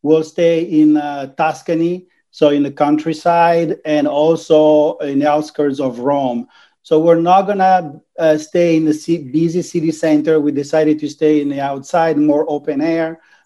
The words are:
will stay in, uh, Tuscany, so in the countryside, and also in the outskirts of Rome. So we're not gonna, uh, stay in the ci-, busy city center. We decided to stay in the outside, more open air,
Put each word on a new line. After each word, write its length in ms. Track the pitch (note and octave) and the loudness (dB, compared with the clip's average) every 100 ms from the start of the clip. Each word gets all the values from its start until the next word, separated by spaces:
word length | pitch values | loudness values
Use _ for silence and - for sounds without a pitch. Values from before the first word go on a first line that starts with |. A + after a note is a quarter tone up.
will 200 | D3 D#3+ | 2 0
stay 400 | D#3 - E3+ E3 E3+ D#3 | 0 0 0 0 0 2
in, 160 | D3+ D3+ | 4 2
uh, 300 | D3 C#3+ C3+ - | -2 -8 -12 -4
Tuscany, 680 | D#3+ D#3 - E3 E3+ F3+ _ _ _ | -4 -4 -6 -2 -2 -4 _ _ _
so 200 | - D3+ | 0 2
in 120 | C#3+ | 2
the 80 | C#3 | -2
countryside, 1080 | C#3 D3 D3+ E3 D#3 F3 E3+ E3+ E3+ E3 - | -2 0 0 -2 -4 0 2 2 2 0 -6
and 220 | D#3 D3+ C#3 | -4 -2 0
also 920 | C#3 D#3 E3 - D#3 D3+ D3+ D3+ - | 0 0 0 2 4 4 4 2 -2
in 200 | D3+ C#3 | -4 0
the 80 | D3 | 0
outskirts 460 | D3+ D3+ - D3 C#3 | 0 -4 -4 -4 -2
of 200 | C3+ A#2+ | -6 -4
Rome. 460 | B2+ C#3+ C3+ A#2+ B2 _ _ _ | -4 -2 -2 -4 -10 _ _ _
So 180 | _ D#3 | _ 2
we're 240 | E3 E3 E3+ | 4 2 4
not 100 | F#3 F#3+ | 2 2
gonna, 520 | G3+ F#3+ F#3 D#3 C#3 _ - | 0 2 2 -2 -16 _ -2
uh, 180 | D#3+ D3+ | 0 0
stay 380 | D3+ F3 E3+ D#3+ | -2 0 2 2
in 80 | |
the 100 | D#3 | 0
ci-, 300 | D3+ - E3 C3+ D3 | -2 -4 -6 -2 -2
busy 220 | E3 F3 | -2 -2
city 280 | - F3 D#3+ | -4 -4 -4
center. 480 | D#3 D#3+ D3+ D#3 D#3+ | -2 0 0 2 0
We 140 | D3 | 0
decided 460 | C#3 C#3+ D#3 D#3 D3+ | -4 -2 0 0 0
to 80 | D3 | -4
stay 320 | C#3 D#3 D3+ | -2 0 0
in 80 | C#3+ | -2
the 120 | C#3 | -4
outside, 560 | C#3 C3+ C3+ F3 E3 D3 | -6 -8 -4 -2 0 0
more 260 | D3+ D3 D#3+ | 0 0 -2
open 320 | D3 C#3+ C#3 | -4 -4 -4
air, 400 | E3 E3 D#3+ E3 _ _ | -2 -2 -4 -8 _ _